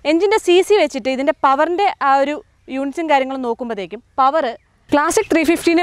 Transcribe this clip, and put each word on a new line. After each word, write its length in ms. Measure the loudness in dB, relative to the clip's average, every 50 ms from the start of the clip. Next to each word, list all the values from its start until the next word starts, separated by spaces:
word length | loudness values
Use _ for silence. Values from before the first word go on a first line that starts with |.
| -2 0 0
എഞ്ചിൻ്റെ 280 | 2 2 2 0 0 2
സി 120 | 2 2 4 4 4
സി 80 | 2 2 2
വെച്ചിട്ട് 260 | 0 -2 -4 -4 -4 -4 -2
ഇതിൻ്റെ 180 | -2 -2 -2 _ 2
പവറിൻ്റെ 420 | 2 4 4 2 2 0 0 -2 -2 -2 -2 0 2
ആ 20 | 2 2 2
ഒരു 120 | 0 -4 -6 -10 _ _ _ _ -10 -8
യൂണിറ്റ്സും 320 | -6 -6 -6 -6 -6 -2 0
കാര്യങ്ങളും 320 | 0 0 0 -2 -6 -6 -6
നോക്കുമ്പോഴത്തേക്കും 540 | -6 -6 -6 -6 -8 -8 -8 -10 -10 -12 -16 -18 _ _ 0
പവർ 260 | 0 2 2 0 -2 -4 -6 -8 _ _ _ _ _ -2 -2
ക്ലാസിക് 360 | 0 0 0 0 0 0 0 0
ത്രീ 80 | 0 2 2
ഫിഫ്റ്റീനെ 340 | 0 0 0 0 2 2